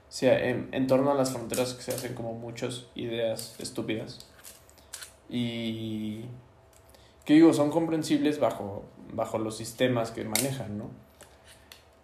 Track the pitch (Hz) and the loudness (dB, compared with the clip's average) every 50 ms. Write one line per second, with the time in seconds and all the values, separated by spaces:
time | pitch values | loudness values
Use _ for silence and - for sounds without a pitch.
0 | _ - - - - 127 113 - - 123 123 - - - - 135 131 127 131 127 | _ -16 -6 2 6 6 6 6 4 0 0 -2 -4 -4 -2 -2 2 4 4 4
1 | 135 143 143 139 131 127 - 120 113 110 - 123 123 123 - - - - 127 123 | 6 4 2 2 2 0 0 -6 -6 -4 -2 -2 -2 -2 -2 -8 -8 -6 -6 -6
2 | 123 120 123 120 117 117 113 117 117 117 117 - 131 120 120 - - - - - | -6 -8 -8 -6 -8 -8 -8 -8 -10 -10 -8 -6 -6 -6 -6 -8 -12 -12 -10 -8
3 | 120 120 113 117 117 113 110 113 - - - - - - - - 110 110 110 110 | -6 -4 -2 -2 0 -2 -2 -4 -6 -12 -12 -12 -12 -8 -6 -6 -4 -4 -4 -4
4 | 117 - - - - - - - - - - - - - - - - - - - | -6 -10 -14 -16 -18 -20 -20 -20 -20 -20 -20 -20 -20 -20 -20 -20 -20 -18 -18 -18
5 | - - - - - - - 123 120 117 117 117 117 113 110 110 113 110 110 107 | -18 -18 -20 -20 -18 -8 -4 -4 -4 -4 -4 -4 -4 -4 -4 -4 -6 -6 -6 -4
6 | 107 107 107 107 117 123 - - - - - - - - - - - - - - | -4 -6 -6 -8 -10 -12 -14 -16 -18 -20 -20 -20 -20 -20 -20 -20 -20 -20 -20 -20
7 | - - - - - - 147 156 165 165 139 139 147 147 - 165 165 160 160 160 | -20 -20 -20 -20 2 6 8 10 10 10 8 6 2 2 2 0 0 2 0 -2
8 | 151 - 160 143 143 151 143 - 123 113 - - 104 101 98 - - - - - | 0 2 2 2 4 2 2 4 2 0 0 -2 -8 -8 -8 -10 -12 -16 -20 -20
9 | - - - - 113 - - 110 110 110 107 - 113 - - - 127 127 127 117 | -18 -12 -4 -4 -4 -2 -2 -4 -4 -4 -6 -6 -10 -10 -2 0 2 2 2 0
10 | 113 113 - 113 107 110 110 - 127 139 135 - 110 101 104 104 113 - - - | -2 -2 -6 -8 -8 -2 -2 0 0 0 -2 -4 -6 -6 -6 -8 -8 -10 -14 -16
11 | - - _ _ - - - - - - - - - - - - - - - - | -20 -20 _ _ -20 -20 -20 -20 -20 -20 -20 -20 -20 -20 -20 -20 -20 -20 -20 -20